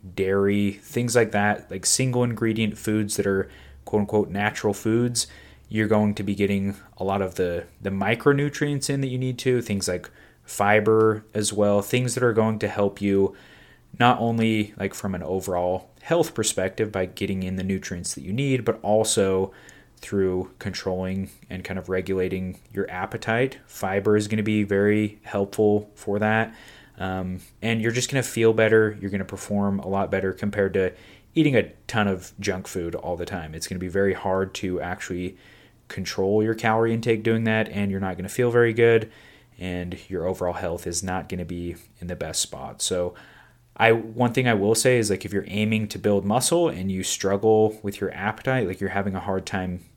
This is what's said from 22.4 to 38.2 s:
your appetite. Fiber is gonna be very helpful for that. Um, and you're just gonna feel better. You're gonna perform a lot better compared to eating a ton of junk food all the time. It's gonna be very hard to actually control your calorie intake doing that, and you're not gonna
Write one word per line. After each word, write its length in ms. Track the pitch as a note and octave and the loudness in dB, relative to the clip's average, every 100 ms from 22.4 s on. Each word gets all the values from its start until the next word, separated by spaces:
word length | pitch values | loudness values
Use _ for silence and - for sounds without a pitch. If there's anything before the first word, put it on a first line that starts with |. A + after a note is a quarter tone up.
| F#2 F2+ - | -6 -10 -10
your 180 | G2 G2 | -6 -6
appetite. 680 | F2+ F#2+ A2 - A2+ C3 - _ | -4 -6 -6 -2 0 0 -4 _
Fiber 500 | - G2 G2 G2+ G#2+ | -8 -2 0 2 2
is 120 | G#2 | 2
gonna 160 | A2 | -2
be 200 | G#2+ G#2+ | 0 0
very 560 | G2+ G2 G#2 G#2+ G#2+ G#2+ | 2 2 4 4 0 -4
helpful 680 | - G2+ G2+ - G#2+ G#2 G#2 - | -6 -2 -2 2 4 4 -2 -14
for 240 | - G2+ | -4 0
that. 340 | G#2+ A2 A2 - - - - - | 2 2 0 -6 -20 -20 -20 -8
Um, 400 | F#2 F#2 F#2 F#2 - - | -6 -4 -6 -8 -12 -6
and 200 | A2+ A2+ | -2 0
you're 100 | A2+ | 0
just 200 | A#2+ B2 | 0 -2
gonna 100 | C#3 | -2
feel 300 | A#2+ - A2+ | -2 2 4
better. 420 | A2 A2 A2 G#2+ G#2 | 6 6 6 4 0
You're 100 | F#2+ | -4
gonna 140 | G2 F#2 | -4 -6
perform 540 | G2 - G2+ G2+ G2 | -10 -4 0 0 0
a 80 | F#2 | -2
lot 240 | G2 F#2+ | -2 0
better 220 | F#2+ F#2+ | 0 -2
compared 400 | F#2+ G#2 G2+ G2 | -2 -4 0 0
to 200 | G2 F#2 - - - _ | 2 0 -2 -20 -20 _
eating 220 | - D3+ B2 | 2 4 4
a 140 | F2+ - - | 0 -6 -4
ton 200 | A#2 G2+ | 0 2
of 260 | F#2 - - | 0 -6 -8
junk 280 | G2+ F#2 F#2+ | -4 -4 -6
food 280 | F#2+ E2+ E2+ | -6 -4 -6
all 200 | - F2 | -6 -6
the 100 | F2 | -6
time. 300 | F#2+ D#2+ D#2+ | -8 -10 -10
It's 120 | - | -8
gonna 120 | F#2 | -6
be 80 | F2+ | -4
very 260 | F#2 G2 | 2 2
hard 400 | F#2 G2 F#2+ F#2+ - | 2 0 0 -2 -4
to 260 | F#2 F2+ | -4 -4
actually 560 | F2 F2+ - F2+ F2+ - - - - _ _ | -4 -8 -6 -6 -6 -8 -20 -20 -20 _ _
control 560 | - F#2 - F#2+ G#2+ | -10 -8 -2 2 2
your 100 | G#2+ | 2
calorie 400 | A2 A#2 A2 A2+ | 0 0 2 2
intake 300 | A2+ A#2 A2+ | 2 0 0
doing 220 | G#2+ A2+ A2+ | 2 0 2
that, 220 | A2 A2 | 0 0
and 200 | G#2 G2+ | -2 -2
you're 100 | F#2+ | -2
not 180 | F#2+ | -4
gonna 120 | F2+ | -4